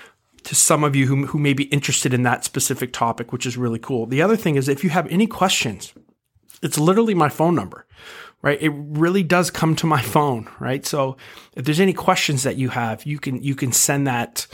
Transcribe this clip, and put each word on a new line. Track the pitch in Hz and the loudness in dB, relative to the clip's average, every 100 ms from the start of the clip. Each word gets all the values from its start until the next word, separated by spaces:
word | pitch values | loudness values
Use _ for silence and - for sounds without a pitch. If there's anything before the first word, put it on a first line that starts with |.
| - _ _ _ - | -20 _ _ _ -6
to | - | 0
some | - 156 | 2 4
of | 147 139 | 4 2
you | 131 | 2
who, | 135 139 | 2 0
who | 156 | 0
may | 147 | 2
be | 135 139 | 0 0
interested | 143 139 127 143 | -2 0 0 0
in | 123 | 0
that | 123 120 - | 2 0 -2
specific | - - 127 127 | -4 -2 -2 -6
topic, | - 117 117 120 | -2 -2 -2 -6
which | 123 127 | -6 -6
is | 120 | -4
really | 123 113 | -2 -4
cool. | - 131 113 | -4 -4 -2
The | 131 | 0
other | 180 220 | 2 2
thing | 190 143 | 2 0
is, | 135 | 0
if | 139 | 0
you | 190 | 0
have | 170 160 | 0 0
any | 175 220 | 2 0
questions, | - 185 - 127 95 - - _ _ _ _ _ - | 2 0 0 -2 -6 -12 -20 _ _ _ _ _ -8
it's | 160 - | -4 2
literally | 156 196 226 | 4 4 4
my | 190 147 | 4 2
phone | - 160 165 | 2 2 2
number, | 92 - - - - - - _ | -2 -10 -20 -20 -20 -20 -20 _
right? | 139 143 | -2 0
It | 156 | 0
really | 143 147 151 165 190 | -4 -6 0 2 2
does | 165 180 180 | 2 2 2
come | - 160 160 | 0 0 2
to | 165 | 2
my | 151 | 0
phone, | 113 151 147 120 110 - | 2 2 2 -2 -6 -8
right? | 131 135 - | -6 -4 -2
So | 151 135 131 - - - - | -2 -2 -4 -14 -20 -16 -6
if | 135 | -2
there's | 151 | 2
any | 190 | 2
questions | 175 - 185 - 139 | 2 0 2 0 0
that | 135 120 | -2 -2
you | 127 | -2
have, | 123 117 110 147 | -2 -4 -4 -8
you | 147 | -8
can, | - 127 | -6 -6
you | 139 135 | -4 -4
can | 131 | -2
send | 110 - 143 139 | 0 0 0 0
that, | 120 117 - - | -2 -4 -8 -12